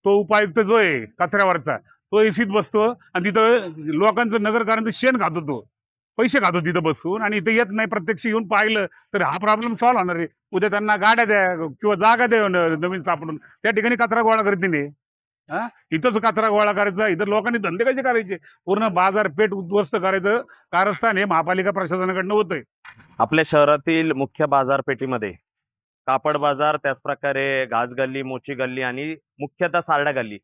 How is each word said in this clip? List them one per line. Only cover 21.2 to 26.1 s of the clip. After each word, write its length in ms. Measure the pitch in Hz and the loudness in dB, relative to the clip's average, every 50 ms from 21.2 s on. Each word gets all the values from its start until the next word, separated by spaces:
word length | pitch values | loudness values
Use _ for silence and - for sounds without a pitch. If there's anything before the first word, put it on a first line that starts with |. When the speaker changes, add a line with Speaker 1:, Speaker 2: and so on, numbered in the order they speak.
| 202 | 0
Speaker 1:
महापालिका 460 | 202 175 165 160 165 185 190 185 202 | 0 0 0 0 0 -2 0 0 -2
प्रशासनाकडनं 600 | 180 190 190 156 175 185 185 185 185 185 185 190 208 | -2 -2 -4 -4 -2 -2 -2 -2 -2 -2 -2 0 0
होतंय. 280 | 214 208 165 180 139 113 _ _ _ _ - - - - _ _ - | 0 0 0 -4 -8 -8 _ _ _ _ -20 -20 -20 -20 _ _ -2
Speaker 2:
आपल्या 240 | 120 - 151 160 156 | 0 2 2 2 2
शहरातील 680 | - 160 151 147 143 151 143 - 170 160 160 160 160 | 4 4 6 6 6 4 2 2 0 0 0 0 0
मुख्य 340 | 143 131 139 135 _ - 156 | 0 -2 -4 -6 _ -4 0
बाजारपेठीमध्ये 840 | 143 139 139 131 127 139 135 123 - 135 113 135 131 127 117 107 98 85 _ _ _ _ _ _ _ _ _ _ _ _ _ _ | 2 2 0 2 2 0 -2 0 -4 -4 -4 -4 -4 -4 -4 -4 -8 -8 _ _ _ _ _ _ _ _ _ _ _ _ _ _
कापड 300 | - | -2